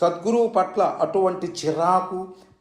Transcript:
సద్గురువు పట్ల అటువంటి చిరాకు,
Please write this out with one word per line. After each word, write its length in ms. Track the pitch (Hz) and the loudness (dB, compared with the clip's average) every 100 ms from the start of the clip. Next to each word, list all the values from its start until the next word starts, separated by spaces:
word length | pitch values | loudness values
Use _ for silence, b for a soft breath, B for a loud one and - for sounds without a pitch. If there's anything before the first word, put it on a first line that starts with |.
సద్గురువు 480 | 175 170 214 233 226 | 0 0 0 2 2
పట్ల 340 | 208 180 - | 2 0 2
అటువంటి 640 | 165 - 156 196 185 180 175 | 0 0 0 2 0 0 -8
చిరాకు, 840 | - 151 156 170 185 180 185 185 B B _ | -6 -4 0 2 2 0 -8 -10 B B _